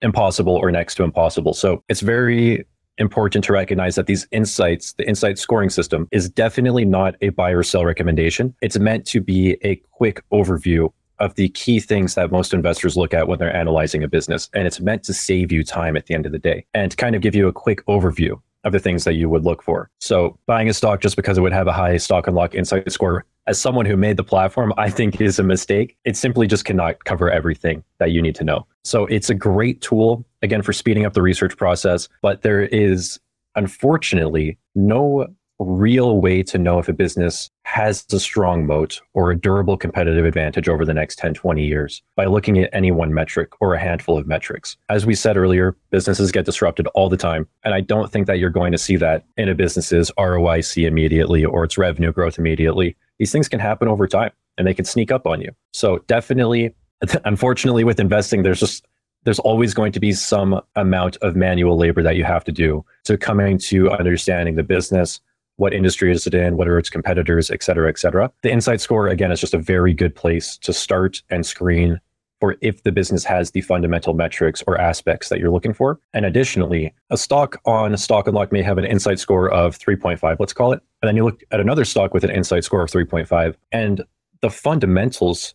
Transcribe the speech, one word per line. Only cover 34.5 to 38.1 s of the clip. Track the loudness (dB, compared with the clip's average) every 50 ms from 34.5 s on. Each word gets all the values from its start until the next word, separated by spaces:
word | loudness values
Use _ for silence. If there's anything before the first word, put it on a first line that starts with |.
| -6 -10 _ _ -2
no | 0 2 2 4 2 2 2 0 0 -2 -4 -10 _ _ _ _ -8
real | -4 -2 0 2 2 4 4 4 4 4 4 4
way | 2 2 2 0
to | 0 0 -2
know | 0 2 2 2 2
if | 0 0
a |
business | 0 0 -2 -2 0 -2 -2 -2 -2 -6 -10 -16 _ _ -10
has | -6 -4 -2 0 -2 -2 -4 -4 -4